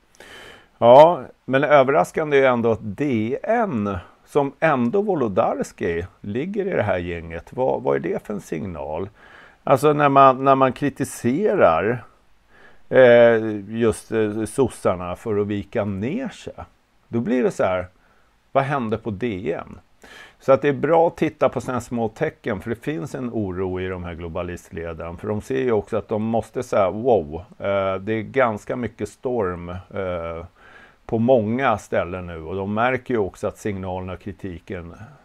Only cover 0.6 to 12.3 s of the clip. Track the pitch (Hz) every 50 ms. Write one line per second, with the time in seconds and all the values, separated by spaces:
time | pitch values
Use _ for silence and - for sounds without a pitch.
0.6 | _ _ _ - 117 117 123 143 156 170 175 139 117 - - _ _ - 127 135
1.6 | 151 139 147 143 131 131 143 170 180 - - 175 156 151 143 135 135 131 123 117
2.6 | 113 117 110 - 110 107 95 - 143 151 123 110 107 117 135 - - - 226 240
3.6 | 220 196 143 107 101 101 98 87 - - _ _ _ _ - 147 139 139 - -
4.6 | 170 160 143 127 120 120 - 202 208 220 185 151 120 107 92 127 139 185 262 285
5.6 | 226 - - - 113 90 85 85 87 - _ _ - 101 101 123 156 190 208 214
6.6 | 185 190 180 147 107 104 92 92 87 87 85 85 80 82 82 82 - - - 117
7.6 | 131 139 135 117 123 139 139 139 143 175 202 - - - - 98 - - - 80
8.6 | 123 95 85 76 67 71 78 85 95 104 _ _ - - - - - - _ _
9.6 | - - 139 120 143 151 147 147 147 143 135 139 139 135 127 127 135 139 135 135
10.6 | 135 131 - - 147 139 - - 135 - - - - 120 127 170 214 202 208 170
11.6 | 110 87 82 82 92 107 123 120 - - _ _ _ _